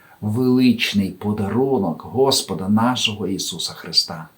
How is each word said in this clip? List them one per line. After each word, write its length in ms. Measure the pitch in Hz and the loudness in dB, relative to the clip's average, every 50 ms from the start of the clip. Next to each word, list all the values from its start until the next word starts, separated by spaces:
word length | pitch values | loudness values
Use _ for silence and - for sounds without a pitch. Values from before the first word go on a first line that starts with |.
| _ _ - - | _ _ -14 -8
величний 880 | 104 107 104 123 131 127 127 127 127 123 113 113 - - - 101 98 90 | -6 -4 -2 0 2 4 4 6 6 4 4 4 0 -2 0 0 0 0
подарунок 920 | - - - 104 107 104 98 98 104 120 135 139 131 110 95 85 78 - | -2 -6 -4 -2 -2 -2 -2 -2 0 0 2 2 2 2 0 0 -2 -6
Господа 680 | - 90 - 127 135 139 - - - - 190 80 92 98 | -8 -6 0 2 4 4 4 2 0 -4 -6 -6 -2 2
нашого 580 | 107 113 117 123 123 - - 110 104 101 98 90 | 2 4 4 2 0 0 -2 -4 -4 -4 -4 -4
Ісуса 460 | 98 87 - - 90 82 - - 82 | -4 -4 -6 -6 -8 -6 -8 -8 -10
Христа. 540 | - - 85 82 - - - 85 80 80 - _ | -10 -10 -4 0 0 0 0 -4 -10 -12 -14 _